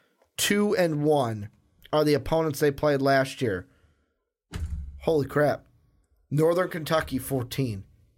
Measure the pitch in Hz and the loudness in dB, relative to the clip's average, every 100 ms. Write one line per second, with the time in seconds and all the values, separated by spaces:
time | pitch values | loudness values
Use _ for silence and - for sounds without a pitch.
0 | _ _ _ - - 208 208 180 175 151 | _ _ _ -4 0 2 2 2 0 2
1 | 147 147 120 110 104 _ _ _ - 151 | 2 2 0 -4 -10 _ _ _ -2 2
2 | 151 143 - 165 160 - 151 139 151 139 | 4 2 2 0 0 0 0 2 0 2
3 | 135 135 131 - 120 92 - _ _ _ | 4 2 2 -2 -2 -2 -8 _ _ _
4 | _ _ _ _ _ - - - - - | _ _ _ _ _ -10 -8 -8 -10 -6
5 | - 156 135 147 147 - - _ _ _ | -2 0 0 0 0 -2 -8 _ _ _
6 | _ _ - 143 160 175 175 170 147 160 | _ _ -6 0 2 2 0 -4 -2 -2
7 | 151 131 - 135 117 - 131 98 - _ | -2 -6 -4 -4 -4 -4 -4 -6 -12 _
8 | _ | _